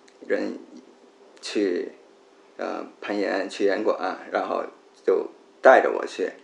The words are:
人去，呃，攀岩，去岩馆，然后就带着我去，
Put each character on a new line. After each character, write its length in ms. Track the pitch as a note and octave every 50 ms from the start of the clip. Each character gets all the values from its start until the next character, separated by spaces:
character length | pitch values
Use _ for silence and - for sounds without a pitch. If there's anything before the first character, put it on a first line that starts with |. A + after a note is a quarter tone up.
| _ - - _ -
人 320 | - G#2 G2+ G2+ G2+ - - - - - - - - - _ - - _ _ - - - -
去， 520 | - - - A2 G#2 F#2+ F2 E2+ - - - - - - - _ _ _ _ - - - _ -
呃， 260 | F#2+ F#2 F2+ F2 E2+ - - -
攀 180 | - - G#2 G#2
岩， 300 | F#2+ F#2+ F#2+ G2 F#2 G2
去 160 | - - G#2
岩 180 | G2 F#2+ G2
馆， 360 | A2 G#2+ - - F2+ F#2 E2+ - - -
然 180 | F#2 G2+ F#2+ F#2+
后 140 | F#2+ F#2 - - - - _ - _ - -
就 220 | - F#2+ - - - - - - - _ -
带 180 | - C3 C3 A2
着 100 | - C2+
我 140 | G1+ - -
去， 280 | - - - F#2 - - -